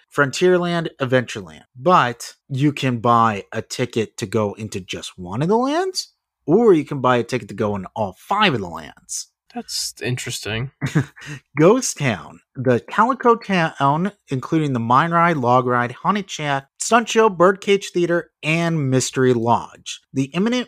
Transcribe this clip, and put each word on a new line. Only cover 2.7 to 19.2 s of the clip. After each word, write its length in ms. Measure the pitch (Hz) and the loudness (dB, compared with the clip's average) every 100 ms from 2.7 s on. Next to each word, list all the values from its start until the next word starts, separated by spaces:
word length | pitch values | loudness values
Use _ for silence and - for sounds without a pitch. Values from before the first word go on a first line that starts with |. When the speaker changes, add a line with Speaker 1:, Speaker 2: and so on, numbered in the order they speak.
Speaker 1:
can 260 | 143 131 120 | 0 -2 0
buy 460 | 117 117 113 101 - | 2 4 4 0 -8
a 100 | 113 | -10
ticket 560 | - - 123 117 104 - | -10 -6 -4 -4 -6 -6
to 80 | 104 | -4
go 280 | 110 104 | -2 -2
into 260 | 98 107 101 | -4 -10 -10
just 380 | 90 - - - | -10 -12 -12 -14
one 240 | 90 104 | -10 -4
of 60 | 165 | 0
the 100 | 220 | 0
lands, 560 | 262 311 381 370 - _ _ _ - | 0 -2 -4 -6 -10 _ _ _ 0
or 280 | 190 240 | 4 6
you 120 | 165 135 | 4 2
can 160 | 143 | -2
buy 160 | 127 123 | 2 2
a 60 | |
ticket 240 | 117 123 101 | 0 -4 -6
to 80 | 101 | -4
go 200 | 107 101 | -2 -4
in 100 | 90 - | -8 -6
all 200 | 101 - | -6 -6
five 340 | - 202 208 | -2 2 2
of 80 | 120 | 2
the 80 | 90 | -4
lands. 640 | 80 76 - - - - _ _ | -12 -16 -18 -14 -12 -12 _ _
Speaker 2:
That's 400 | 240 - - - - | -16 -10 -8 -8 -8
interesting. 680 | 117 123 - - 101 110 135 - 135 160 - | -6 -6 -6 -10 -6 -6 -6 -8 -4 -2 -4
Speaker 1:
<laughs> 440 | - - 143 _ - | -8 -16 -18 _ 2
Ghost 400 | 160 262 - - | 4 4 0 -4
Town. 440 | 139 92 73 - _ - | -2 -4 -6 -20 _ -6
The 260 | 127 120 - | 0 0 0
Calico 460 | - 233 262 240 226 | 0 0 2 2 2
Town, 760 | - 190 160 - 139 151 196 - - | 0 -2 -2 0 0 0 -2 -6 -8
including 460 | 131 - 160 147 | -8 -2 -2 0
the 80 | 127 | -2
Mine 300 | 117 127 165 | 2 2 2
Ride, 260 | 170 170 160 | 2 2 2
Log 280 | 120 127 123 | 2 2 4
Ride, 280 | 123 120 | 0 -2
Haunted 340 | 127 170 208 190 | -4 -4 -4 -4
Chat, 400 | - 147 135 - - | -8 -4 -4 -6 -10
Stunt 300 | - 233 220 | 2 2 2
Show, 220 | 226 220 | 2 2
Birdcage 640 | 170 180 196 - 196 - | 4 2 2 2 0 0
Theater, 400 | 175 170 170 - _ | -2 0 0 -4 _
and 460 | 151 165 170 160 135 | -4 -2 0 0 0
Mystery 440 | 131 - 135 | 0 0 2